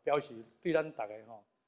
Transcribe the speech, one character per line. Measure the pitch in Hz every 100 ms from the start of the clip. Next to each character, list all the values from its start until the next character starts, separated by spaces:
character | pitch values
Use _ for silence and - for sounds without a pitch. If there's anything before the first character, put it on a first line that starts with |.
表 | - 147
示 | - 113 113 _
对 | 175
咱 | 160 156
大 | 135 104
家 | 107 110
吼， | 110 - _